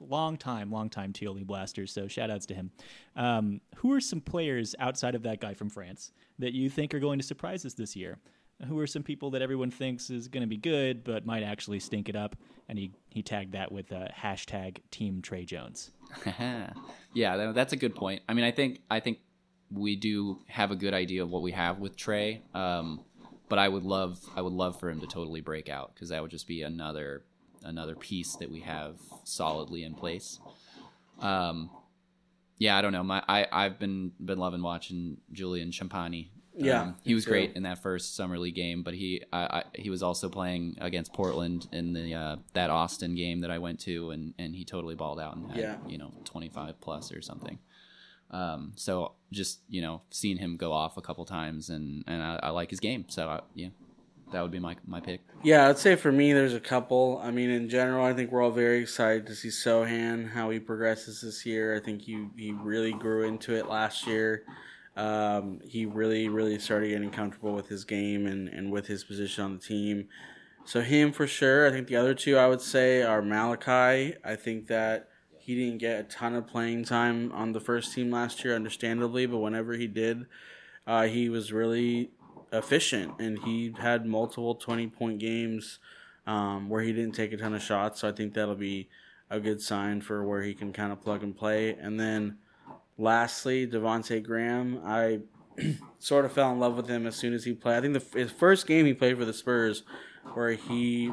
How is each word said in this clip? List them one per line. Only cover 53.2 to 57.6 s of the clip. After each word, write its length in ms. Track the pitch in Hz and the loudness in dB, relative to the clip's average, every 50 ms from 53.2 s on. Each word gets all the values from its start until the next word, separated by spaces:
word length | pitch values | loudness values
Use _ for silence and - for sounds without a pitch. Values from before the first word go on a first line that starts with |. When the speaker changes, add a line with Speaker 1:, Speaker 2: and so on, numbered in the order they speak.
| 80 80 | -4 -4
Speaker 2:
I, 100 | 78 80 - - - | -4 -6 -8 -10 -12
yeah, 160 | - 87 92 - - - - - _ _ _ _ - - - - | -12 -12 -12 -12 -16 -20 -20 -20 _ _ _ _ -20 -12 -6 -4
that 80 | 90 | -4
would 100 | 87 87 | -4 -2
be 80 | 87 90 | -4 -4
my, 160 | 87 85 85 - - | -6 -6 -8 -10 -10
my 140 | - 90 87 | -10 -10 -8
pick. 220 | - - 90 - _ _ - - - | -8 -8 -8 -8 _ _ -10 2 8
Speaker 3:
Yeah, 260 | 156 156 147 135 139 | 10 10 12 12 10
I'd 80 | 143 | 10
say 180 | 143 - 202 180 | 8 8 8 8
for 160 | - - 147 | 8 6 6
me, 220 | 135 139 143 143 143 | 6 8 8 8 8
there's 200 | 139 135 131 120 | 8 6 4 2
a 40 | 113 | 0
couple. 600 | - - 131 123 117 - 127 127 127 127 127 - - | -2 0 0 0 2 4 4 6 6 4 2 0 -2
I 80 | 120 | -2
mean, 200 | 120 123 123 123 | 0 2 2 2
in 180 | 123 120 | 2 2